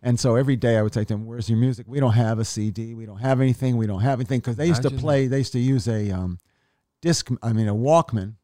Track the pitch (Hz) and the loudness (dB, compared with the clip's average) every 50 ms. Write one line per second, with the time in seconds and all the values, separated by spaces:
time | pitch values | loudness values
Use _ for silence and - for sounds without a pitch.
0 | - 127 120 117 - 127 113 123 139 139 135 110 - 120 113 107 107 107 - 110 | -2 0 0 2 2 2 2 4 2 2 0 2 2 2 4 4 2 2 0 -2
1 | 104 - 110 104 110 113 117 120 110 - 113 110 123 131 123 113 117 104 131 143 | -2 -2 -4 -6 -6 -8 -10 -8 -2 0 2 2 2 2 0 -2 -8 -8 -2 0
2 | 139 120 107 117 117 110 113 110 113 - - 110 104 107 92 113 113 113 117 113 | 2 4 4 4 2 2 0 -2 -2 -4 -4 -4 -4 -4 -4 -6 -10 -10 -12 -14
3 | 113 104 101 101 120 131 135 127 135 131 120 - 131 127 123 117 110 104 101 95 | -14 -14 -10 -4 -2 0 2 4 4 2 2 2 0 0 0 0 0 -2 0 0
4 | 110 139 135 117 131 123 135 123 - 123 117 107 147 175 165 - 131 135 135 127 | 0 0 0 0 -2 -2 -2 -2 -2 -4 -4 -2 0 0 2 2 0 0 -2 -2
5 | 139 156 143 135 135 127 131 135 131 - - 123 120 131 135 123 - 117 113 107 | 0 0 2 2 2 0 0 -2 -2 -2 -2 0 0 2 2 0 0 0 -2 -2
6 | 104 101 95 92 90 90 90 87 - _ _ _ _ _ _ _ _ _ _ _ | -2 -2 -2 -4 -4 -4 -6 -8 -12 _ _ _ _ _ _ _ _ _ _ _
7 | - 170 165 - - - 127 - - 117 113 110 110 104 104 110 120 143 160 170 | 0 0 0 0 -2 -4 -6 -4 -2 -2 0 0 0 0 0 0 2 4 4 2
8 | 156 - 123 107 95 104 110 - | 2 0 -2 -4 -4 -6 -10 -16